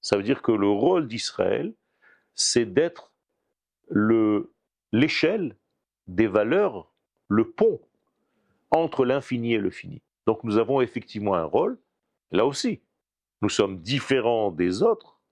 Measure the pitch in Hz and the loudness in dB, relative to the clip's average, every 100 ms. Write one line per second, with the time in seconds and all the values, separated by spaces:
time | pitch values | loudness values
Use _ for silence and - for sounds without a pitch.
0 | - 101 101 131 - 110 101 101 135 185 | 0 -2 0 -2 0 2 2 2 2 0
1 | 139 110 - - 92 110 180 226 _ _ | -2 -6 -10 -4 -2 0 -4 -10 _ _
2 | _ _ _ - - - 113 95 165 - | _ _ _ -6 0 0 0 0 -2 -4
3 | - _ _ _ _ _ _ _ _ 104 | -20 _ _ _ _ _ _ _ _ 0
4 | 107 113 107 104 - _ _ _ _ 107 | 2 4 4 2 -2 _ _ _ _ 0
5 | 139 - 156 214 165 - _ _ _ _ | 2 2 0 0 -4 -10 _ _ _ _
6 | - 92 110 98 107 170 202 107 - _ | -14 0 2 2 2 0 0 -4 -16 _
7 | _ _ _ 104 113 - 226 - _ _ | _ _ _ 0 0 2 2 2 _ _
8 | _ _ _ _ _ _ _ 156 165 - | _ _ _ _ _ _ _ 0 0 -2
9 | 123 135 127 123 117 113 95 - - 90 | 0 0 -2 -6 -2 -2 -2 -8 -16 -18
10 | _ _ - 110 117 104 113 135 123 - | _ _ -2 -2 0 0 2 0 0 -4
11 | 104 107 104 92 80 101 185 254 _ _ | -10 -6 -2 -2 0 0 0 -4 _ _
12 | _ _ _ 90 120 139 - 208 _ _ | _ _ _ 0 0 0 -4 -6 _ _
13 | _ _ _ _ 107 - 101 95 82 135 | _ _ _ _ -4 0 0 -2 -4 -6
14 | - 135 117 117 104 80 90 92 208 220 | 0 0 2 0 -2 0 -2 2 0 0
15 | - _ _ | -6 _ _